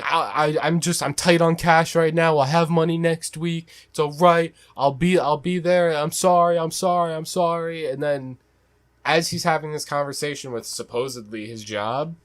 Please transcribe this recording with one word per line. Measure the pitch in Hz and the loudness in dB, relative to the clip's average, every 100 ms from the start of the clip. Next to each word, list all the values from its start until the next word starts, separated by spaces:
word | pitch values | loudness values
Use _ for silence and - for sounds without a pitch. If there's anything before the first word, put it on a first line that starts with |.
I, | 117 160 131 107 151 | 0 -2 -2 0 0
I, | 151 143 | 0 0
I'm | 165 | 0
just, | 165 175 | -2 -2
I'm | 139 | -4
tight | 143 - 170 | -2 2 4
on | 165 | 4
cash | 165 175 165 165 | 2 4 4 4
right | 165 165 | 2 0
now. | 165 165 156 | 2 2 2
I'll | |
have | 135 160 165 | 2 2 2
money | 170 160 165 | 2 2 0
next | 165 165 - - | 0 -2 -6 -8
week. | 170 165 165 - - | -6 -6 -8 -20 -20
It's | - | -4
all | 151 | -4
right. | 147 175 170 165 _ _ | 4 4 6 2 _ _
I'll | - 135 | 0 0
be, | 135 175 180 | 2 2 4
I'll | 135 151 | 2 0
be | 180 180 | -2 -2
there. | 170 180 170 | 2 2 4
I'm | 156 151 | 2 -2
sorry, | - 185 175 175 170 | 0 4 4 4 2
I'm | 165 | -2
sorry, | - 185 175 170 | -2 0 0 0
I'm | 160 | -4
sorry. | 160 - 170 170 165 165 151 | -6 -2 0 0 -4 -6 -6
And | 135 | -4
then | 147 143 131 127 _ _ _ _ _ _ | -2 -2 -6 -16 _ _ _ _ _ _
as | - 156 165 | 0 0 0
he's | 175 | -4
having | 175 160 151 | -2 -2 -2
this | 151 | -10
conversation | 143 147 143 135 147 139 135 | -4 -4 -4 -4 -6 -8 -8
with | 117 | -10
supposedly | 107 - 113 120 135 123 104 110 107 | -10 -12 -8 -4 -4 -6 -12 -12 -12
his | 113 | -12
job | 104 107 104 127 156 165 | -8 -6 -4 -4 -6 -8